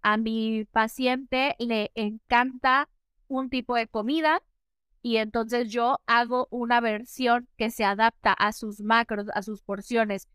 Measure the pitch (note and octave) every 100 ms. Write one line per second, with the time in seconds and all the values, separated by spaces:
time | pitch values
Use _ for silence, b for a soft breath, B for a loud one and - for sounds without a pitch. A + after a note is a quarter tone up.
0 | G#3+ G#3+ A3+ A3+ A3 A3 G#3+ A3+ A3 -
1 | B3+ B3+ C4+ B3+ C4+ - A#3 A3 G#3 -
2 | G#3 A3 _ A#3+ B3+ B3+ C4 C4 D4 _
3 | _ _ _ C4 C4 B3+ - A#3+ A3 A3
4 | G#3+ D#4 D#4 E4+ _ _ _ _ _ _
5 | A#3+ A3 A3 A3+ A3+ A#3+ A#3 A#3 A#3+ C#4
6 | - A#3 A#3+ B3+ B3+ B3 A#3 A#3+ A#3 G#3+
7 | B3 - B3 A#3+ A#3+ _ A3+ - G3+ G3+
8 | A3+ _ G#3+ - G#3 - G#3+ G#3 G#3 A3+
9 | A#3 G#3 G#3 - G3 G#3 - G3+ - A#3
10 | G#3+ G3 -